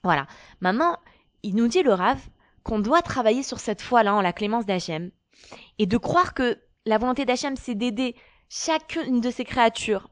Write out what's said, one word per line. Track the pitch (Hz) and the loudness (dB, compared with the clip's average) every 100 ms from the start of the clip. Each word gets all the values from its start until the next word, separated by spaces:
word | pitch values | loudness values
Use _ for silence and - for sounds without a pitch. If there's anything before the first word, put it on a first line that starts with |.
Voilà. | 185 151 135 - - - | 2 0 -2 -16 -20 -4
Maintenant, | 180 220 339 330 - _ _ _ | -2 2 0 -2 -12 _ _ _
il | 214 | -4
nous | 202 233 | 0 2
dit, | 359 | 4
le | 285 | 4
Rav, | 185 190 269 - _ _ _ | 4 2 0 -6 _ _ _
qu'on | - 214 | -4 -2
doit | 208 330 | 2 2
travailler | 339 269 220 247 | 2 2 2 2
sur | 269 226 | -2 -6
cette | - 196 | -6 -6
foi-là, | - 247 208 | 2 4 4
en | 208 | 2
la | 185 | 0
clémence | 175 208 233 | -2 -2 -2
d'Hachem, | 202 185 170 160 175 _ _ _ - - - - | -2 -4 -4 -8 -8 _ _ _ -20 -20 -20 -4
et | |
de | 202 233 | 0 0
croire | - 339 359 | 2 2 2
que | - 247 - _ _ | 0 -2 -2 _ _
la | 220 214 | 0 0
volonté | 247 254 | 2 0
d'Hachem, | 254 247 285 | 0 -2 -2
c'est | 269 - | -6 -6
d'aider | 214 247 214 254 - _ _ _ | -4 -2 -2 -4 -6 _ _ _
chacune | - - 320 - 330 302 247 | -8 -2 -2 -4 -8 0 0
de | 240 | 0
ses | 240 | -4
créatures. | 240 262 226 - - 196 - | -4 2 2 2 -4 -4 -6